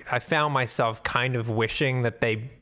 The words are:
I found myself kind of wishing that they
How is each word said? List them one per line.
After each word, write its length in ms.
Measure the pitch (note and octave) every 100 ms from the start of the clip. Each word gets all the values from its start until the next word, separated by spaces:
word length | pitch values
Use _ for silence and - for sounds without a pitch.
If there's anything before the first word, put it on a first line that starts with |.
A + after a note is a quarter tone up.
| -
I 120 | B2
found 340 | - D#3+ D3+
myself 480 | C#3 B2 - A#2 A2
kind 320 | - B2 B2+
of 140 | B2 A2+
wishing 540 | A2 A2+ - C#3 B2+
that 180 | A#2+ A#2
they 320 | A#2 A2 A#2+ -